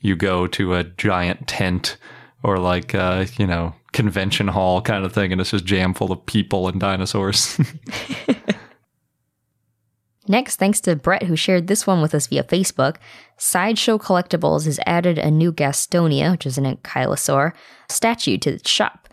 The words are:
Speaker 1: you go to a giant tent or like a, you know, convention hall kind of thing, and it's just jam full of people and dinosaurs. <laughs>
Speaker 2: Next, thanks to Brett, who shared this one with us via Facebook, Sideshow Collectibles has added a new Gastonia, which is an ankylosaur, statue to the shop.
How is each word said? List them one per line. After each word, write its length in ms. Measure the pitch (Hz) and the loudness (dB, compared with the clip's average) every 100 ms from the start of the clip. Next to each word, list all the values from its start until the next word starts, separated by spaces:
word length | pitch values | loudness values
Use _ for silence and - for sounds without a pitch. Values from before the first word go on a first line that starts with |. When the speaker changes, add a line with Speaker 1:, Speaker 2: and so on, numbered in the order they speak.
Speaker 1:
you 140 | 101 90 | -2 0
go 300 | 98 90 90 | 0 0 -2
to 260 | - 95 | -2 0
a 100 | 90 | 0
giant 600 | 85 87 104 90 87 87 - | -2 -2 0 0 0 -4 -6
tent 500 | - 92 90 - - - - - _ | -2 -2 -2 -4 -10 -18 -20 -20 _
or 160 | - 95 | -2 0
like 340 | 90 90 82 | 0 0 -2
a, 340 | 98 92 92 92 - | -2 0 0 -2 -2
you 80 | 101 | -2
know, 260 | 87 85 - _ | -2 -4 -8 _
convention 560 | - 107 98 95 - 101 | -2 0 0 -2 0 0
hall 340 | 95 92 92 | 0 2 0
kind 220 | 110 104 | 0 -2
of 80 | 95 | -2
thing, 180 | - 98 | -2 0
and 80 | 92 | 0
it's 120 | - | 0
just 120 | 101 | -2
jam 300 | 90 98 92 | 0 0 2
full 160 | 90 95 | 0 -2
of 140 | 92 - | -4 -2
people 420 | 110 98 98 92 | -2 0 0 -2
and 120 | 92 | -2
dinosaurs. 800 | 98 95 92 101 98 107 - - | -2 -2 -2 -2 0 0 -2 0
<laughs> 60 | 135 - - - - - - 240 - - - _ _ _ _ _ _ _ _ _ _ _ _ _ _ _ 202 | -2 -2 -12 -10 -8 -8 -4 -4 -2 -6 -8 _ _ _ _ _ _ _ _ _ _ _ _ _ _ _ -2
Speaker 2:
Next, 280 | 208 277 - | 0 0 0
thanks 240 | 196 202 | 0 0
to 140 | - 156 | 0 0
Brett, 280 | - 190 | 2 0
who 120 | 180 160 | 0 0
shared 300 | - 185 175 | 2 2 2
this 200 | 208 - | 0 2
one 160 | 180 | 2
with 120 | 156 | 2
us 120 | 151 - | 0 0
via 180 | 139 | -2
Facebook, 520 | 131 175 190 - 135 160 - - - - | 0 0 0 0 -2 -2 -12 -20 -20 -8
Sideshow 600 | - 185 196 226 - 214 | -2 0 0 0 2 0
Collectibles 680 | - 180 180 170 151 156 156 | 2 2 2 0 2 2 0
has 120 | 143 - | -2 0
added 320 | 170 175 160 | 2 2 2
a 120 | 151 | 2
new 220 | 156 170 | 4 2
Gastonia, 800 | 160 143 139 - 175 165 139 147 | 2 0 -2 0 2 2 2 2
which 140 | 180 139 | 0 -2
is 120 | 131 | -2
an 60 | |
ankylosaur, 880 | 135 - - - 131 - - 139 151 - - - - | -2 -4 -6 -2 -2 -2 0 2 2 -2 -18 -20 -8
statue 500 | - 226 233 - 98 | -2 0 0 0 0
to 140 | - | 0
the 160 | - - | -2 -2
shop. 340 | - 110 - - | 0 0 -4 -20